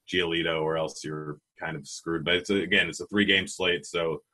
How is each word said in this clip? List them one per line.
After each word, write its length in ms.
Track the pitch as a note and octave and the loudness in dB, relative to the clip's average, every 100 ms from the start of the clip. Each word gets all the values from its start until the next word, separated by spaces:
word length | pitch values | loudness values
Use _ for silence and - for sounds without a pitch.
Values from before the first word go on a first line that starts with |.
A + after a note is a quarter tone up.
| - | -4
Giolito 500 | F2+ E2+ E2+ E2 D#2+ | 0 2 0 0 0
or 160 | D#2 D#2+ | 0 0
else 260 | D#2 - | -2 -6
you're 360 | D#2 D2+ D2+ D2 _ - | -8 -8 -8 -10 _ -12
kind 200 | E2 D#2+ | -8 -8
of 100 | C#2+ | -10
screwed. 380 | - E2 E2 D2 | -10 -4 -2 2
But 100 | A2 | 0
it's 140 | - | 2
a, 60 | G2 | 0
again, 340 | E2+ G2 E2+ | 2 2 2
it's 100 | D#2 | -2
a 60 | E2+ | 0
three-game 400 | G#2 G2+ F#2+ F2+ | 4 6 4 2
slate, 380 | - F2+ F2 - | -2 0 0 -2
so 360 | E2+ E2 D2+ - | -2 0 -2 -8